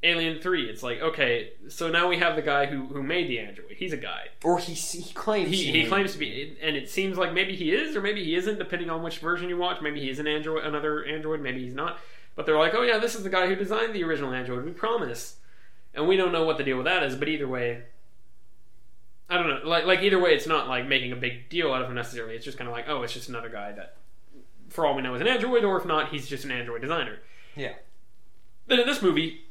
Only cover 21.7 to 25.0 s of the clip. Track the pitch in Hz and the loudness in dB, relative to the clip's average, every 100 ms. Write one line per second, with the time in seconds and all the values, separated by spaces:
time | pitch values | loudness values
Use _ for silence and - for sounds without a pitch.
21.7 | 127 120 120 113 123 113 113 143 - 120 | 2 -2 -4 -6 -6 -6 -6 -8 -8 -6
22.7 | 120 123 147 117 127 120 120 113 104 101 | -6 -4 -4 -2 -6 -6 -6 -6 -8 -8
23.7 | 101 87 - - - - - - - - | -8 -12 -12 -12 -12 -12 -12 -12 -12 -10
24.7 | - 156 135 | 0 2 2